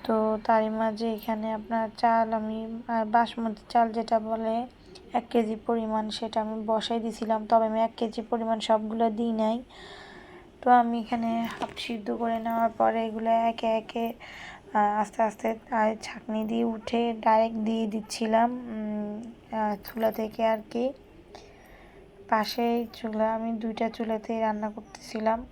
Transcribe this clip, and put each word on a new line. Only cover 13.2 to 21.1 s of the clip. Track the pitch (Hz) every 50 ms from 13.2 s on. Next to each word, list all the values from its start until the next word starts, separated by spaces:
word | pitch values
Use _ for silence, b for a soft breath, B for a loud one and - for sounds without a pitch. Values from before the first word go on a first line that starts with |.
| 226 226
একে | 226 226 226 233 226 233 -
একে, | 226 220 226 220 - - 240 233 226 233 B B B B B B B B B B - -
আহ, | - 208 208 208 214
আস্তে | 208 208 - -
আস্তে, | 226 220 - - - 226 226 226 - -
আহ, | 254 226 214 220 220 220
ছাঁকনি | - - - 233 - - 214 220 220
দিয়ে | 214 226 233 233
উঠে | 233 226 220 220 - - 233 233 233 226 220
ডাইরেক্ট | 220 226 220 220 226 226 226
দিয়ে | 220 214 214 226 226 226
দিচ্ছিলাম, | 208 208 220 214 - - - 233 220 220 226 233 240
উম, | 247 254 247 240 220 214 214 214 214 208 208 208 208 214 240 226 233 - - - 226
আহ, | 220 214 208 202 202 -
চুলা | - - 226 226 220
থেকে | 214 - 220 214 - - 226
আর | 220 220 214 214 -
কি। | - 233 240 262 285 - - -